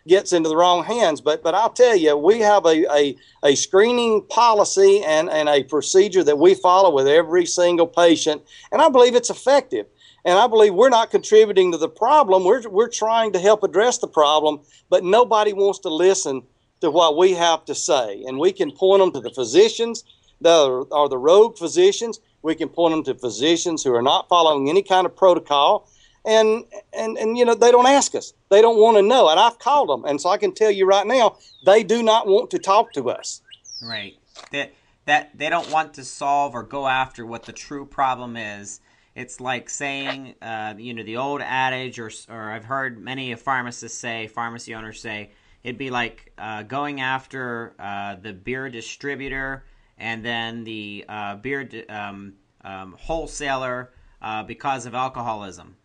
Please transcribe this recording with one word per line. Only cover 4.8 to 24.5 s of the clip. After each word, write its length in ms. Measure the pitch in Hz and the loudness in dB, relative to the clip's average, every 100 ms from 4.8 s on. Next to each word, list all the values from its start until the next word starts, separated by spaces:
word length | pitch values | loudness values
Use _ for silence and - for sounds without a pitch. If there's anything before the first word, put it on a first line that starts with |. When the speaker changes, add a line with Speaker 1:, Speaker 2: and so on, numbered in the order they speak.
| 196 196 | 4 4
Speaker 1:
and, 260 | 156 156 165 | 2 0 0
and 180 | 156 151 | -2 0
a 140 | 147 | 0
procedure 640 | 135 147 135 190 202 185 | 0 -6 0 2 2 2
that 140 | 151 147 | 2 4
we 160 | 175 | 4
follow 360 | 196 180 185 190 | 4 4 4 4
with 160 | 143 135 | 4 4
every 400 | 156 165 175 175 | 2 2 0 0
single 400 | - 175 175 165 | 0 0 2 0
patient, 560 | - 175 160 156 151 _ - - | 4 4 4 0 -4 _ -20 -6
and 100 | 240 | 2
I 60 | 320 | 4
believe 260 | 262 247 | 6 4
it's 160 | 240 240 | 4 -2
effective. 560 | - - 277 262 120 101 _ _ _ | -6 2 2 0 -8 -10 _ _ _
And 120 | 175 180 | 0 2
I 100 | 233 | 4
believe 260 | 220 208 | 4 4
we're 140 | 180 262 | 6 4
not 220 | 233 220 | 4 2
contributing 640 | 202 - 214 214 190 185 | -2 4 4 6 4 0
to 60 | 170 | 0
the 100 | 151 | -6
problem. 560 | - 233 302 233 190 | -2 2 4 4 2
We're, 240 | 180 254 220 | 2 0 0
we're 200 | 190 233 | -2 -2
trying 440 | - 214 226 220 | -2 -2 0 0
to 60 | 190 | 0
help 240 | 185 214 | 2 2
address 360 | 196 160 233 - | 2 0 0 -2
the 100 | 156 | -4
problem, 520 | - 147 151 151 147 _ _ _ | 0 2 2 0 -4 _ _ _
but 140 | 180 | -2
nobody 480 | 180 208 240 214 214 | 2 2 2 2 0
wants 260 | 196 202 190 | 0 -2 -2
to 80 | 185 | -6
listen 540 | 156 185 190 151 135 123 _ _ _ | 0 0 0 -4 -8 -12 _ _ _
to 100 | 165 | -2
what 260 | 147 165 151 | 2 2 4
we 160 | 185 | 2
have 320 | 175 170 160 | 2 0 0
to 100 | - | -4
say. 500 | 135 - 147 113 101 104 | -10 -2 -2 -2 -8 -10
And 120 | 131 | -2
we 140 | 175 | -2
can 180 | 190 156 | -2 -6
point 280 | - 190 196 | -2 2 4
'em 120 | 185 | 2
to 80 | 143 | -2
the 100 | 117 | -12
physicians 720 | 131 120 143 220 220 233 226 - _ _ _ | -8 0 4 4 2 -6 -8 -16 _ _ _
that 100 | 165 | 2
are, 420 | 165 139 127 131 | 4 4 0 -4
are 160 | 151 143 | 0 0
the 100 | 131 | 0
rogue 380 | 135 190 226 - | 4 4 4 0
physicians. 640 | 165 143 185 196 233 - _ _ | -6 2 2 2 -6 -10 _ _
We 120 | 156 | -8
can 140 | 156 147 | -6 -6
point 240 | - 170 | -2 0
'em 100 | 160 | 0
to 100 | 135 | -4
physicians 680 | 123 123 104 143 165 175 160 | -8 -8 -4 -2 -2 -2 -4
who 120 | 139 | -2
are 80 | 120 | 0
not 260 | 127 175 - | 0 0 0
following 400 | 175 160 | 2 2